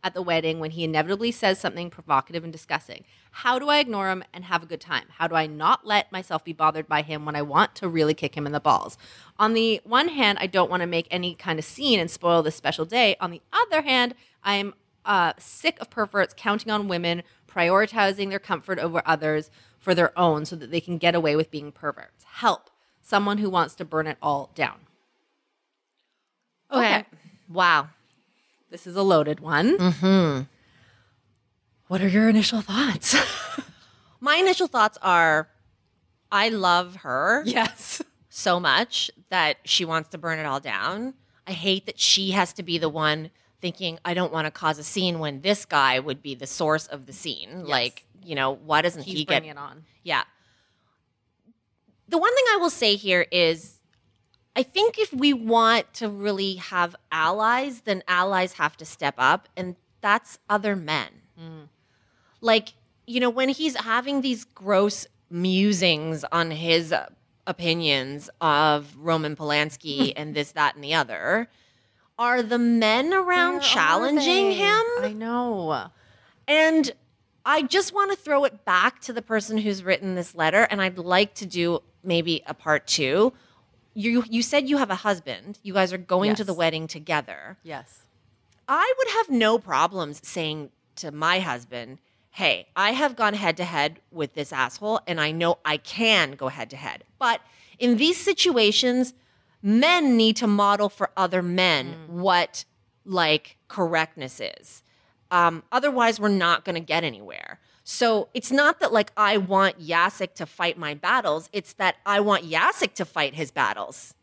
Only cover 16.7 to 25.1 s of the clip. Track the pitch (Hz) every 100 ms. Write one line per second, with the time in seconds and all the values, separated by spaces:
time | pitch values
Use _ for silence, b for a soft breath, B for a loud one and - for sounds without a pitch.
16.7 | 214 202 175 175 170 - b _ - 170
17.7 | 190 208 226 196 196 196 196 - 180 -
18.7 | 185 165 165 156 156 156 156 156 b b
19.7 | b - 175 170 - 175 151 160 170 123
20.7 | 165 170 170 170 175 160 147 156 151 147
21.7 | - 151 - - _ _ - 233 180 _
22.7 | _ _ _ - 202 202 208 208 180 156
23.7 | - 156 156 156 - 147 143 135 - 139
24.7 | - _ _ _